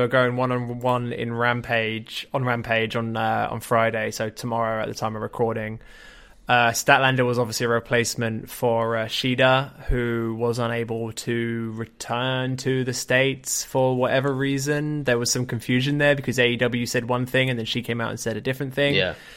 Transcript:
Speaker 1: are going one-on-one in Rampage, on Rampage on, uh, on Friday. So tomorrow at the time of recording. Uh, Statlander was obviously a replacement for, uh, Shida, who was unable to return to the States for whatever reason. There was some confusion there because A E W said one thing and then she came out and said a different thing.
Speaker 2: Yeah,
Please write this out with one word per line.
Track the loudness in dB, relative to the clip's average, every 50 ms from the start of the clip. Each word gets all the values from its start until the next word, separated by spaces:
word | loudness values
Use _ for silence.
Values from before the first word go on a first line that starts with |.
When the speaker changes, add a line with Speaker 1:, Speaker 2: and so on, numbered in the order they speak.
| 2
Speaker 1:
are |
going | 4 4 4 4 2 2
one-on-one | 0 0 0 0 -2 -2 -4 -6 -2 0 0 0 0 0 -4 -4
in | -4 -4 -4 -2
Rampage, | 0 0 0 0 -2 -2 0 0 0 0 0 -2 -4 -8 -8 -10 -12 -8 -6
on | -4 -2 0
Rampage | 0 0 -2 0 0 0 0 0 0 -2
on, | -4 -4 -2 -2
uh, | -2 0 0 0 0 -2 -2
on | -4 -8
Friday. | -4 0 2 2 2 2 0 -2 -4 -4
So | -4 -4 -6 -6
tomorrow | -6 -8 -6 -4 -2 -2 -2 -2 -2 -2 -4
at |
the | -6 -4
time | -4 -4 -6 -4
of | -6 -8
recording. | -8 -2 -2 -2 0 0 -2 -6 -6 -8 -10 -14 -18 -20 -20 -20 -20 -20 -20 -20 -20 -20 -10 0 2
Uh, | 4 4 6 4
Statlander | 2 2 4 6 6 6 6 4 4 4 2
was | 2 2
obviously | 0 0 -2 -2 -2 0
a | 2
replacement | 2 0 0 2 2 2 2 0 -2 -2 -2 -2 -2 -4 -8 -10
for, | -6 -2 0 2 2 2 0 0 0
uh, | -2 -2
Shida, | -4 -4 -2 0 0 2 4 6 6 6 4 2 -2 -8 -8 -4
who | -2 0 0 0 0 0 0 -2 -2 -2 -2
was | -2 -2 0
unable | 0 -2 -2 -2 -2 -4 -4 -4 -4 -4 -6
to | -8 -6 -4 -2 -2 0 0 -2 -2 -4 -4 -6 -6
return | -8 -8 -10 -10 -12 -8 -6 -4 -2 -2 -2 -2 -2 -2 -2 -4
to | -2 -2 0 0 0 0
the | -2
States | -4 -4 0 2 4 4 4 2 0 -4 -6 -6 -6 -6 -6
for | -2 0 2 2 4 4
whatever | 2 2 2 2 2 2 2 0
reason. | 0 0 0 0 0 0 0 0 0 -2 -2 -4 -2 0
There | 2 2 2
was | 2 0
some | 0 0 0
confusion | -2 -4 -4 0 2 2 2 2 2 2 2
there | 4 4 2
because | 2 0 -2 2 4
A | 4
E | 4 4
W | 2 0 0 0 -2 -2
said | -2 -2 -2 0
one | 0 0 -2 0
thing | 0 2 2 2 2
and | 0 -2
then | -4
she | -4 -4 -4 -4
came | -2 -4 -2
out | -4 -4
and | -6 -4
said | -4 -4 -4
a | -2
different | -4 -4 -4 -4 -6 -4 0
thing. | 0 2 2 4
Speaker 2:
Yeah, | 2 2 0 -2 -6 -12 -20 -20